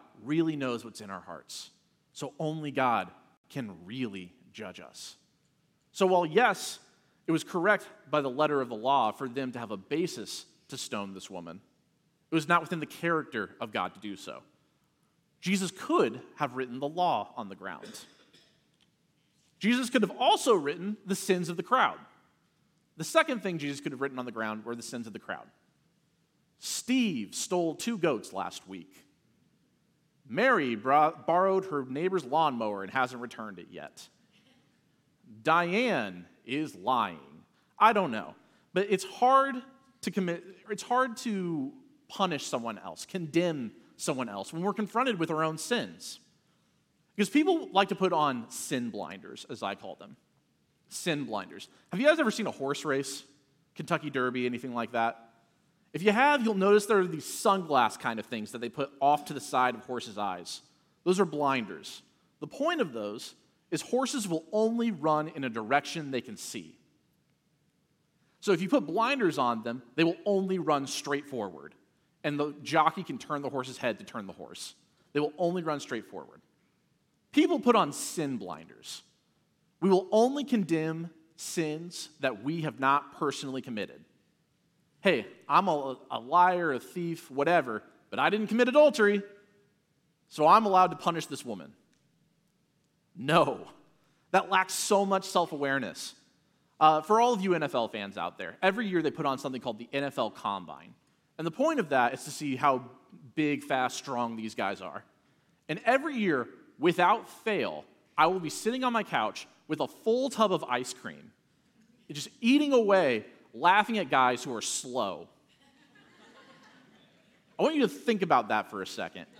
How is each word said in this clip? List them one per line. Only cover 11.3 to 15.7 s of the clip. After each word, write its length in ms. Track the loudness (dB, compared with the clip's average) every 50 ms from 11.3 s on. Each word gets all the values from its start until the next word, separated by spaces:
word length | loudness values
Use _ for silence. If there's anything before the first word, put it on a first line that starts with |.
| -12 -12 -12 -12 -14 -16 -18 _ _ _ _ _ _ _ _ _ _ _ _ -2
it 40 | -2
was 120 | 0 2
not 140 | 2 2 2
within 200 | 2 0 -6 -6
the 60 | -6
character 640 | -8 -8 -4 -2 0 0 0 -2 -4 -6 -6 -6 -6 -8 -10
of 120 | -8 -6
God 220 | -4 -4 -4 -4 -6
to 60 | -10
do 140 | -12 -12 -12
so. 280 | -12 -12 -14 -14 -14 -16 _ _ _ _ _ _ _ _ _ _ _ _ _ _ _ _ _ _ _
Jesus 300 | -4 -2 -2 0 -2 -4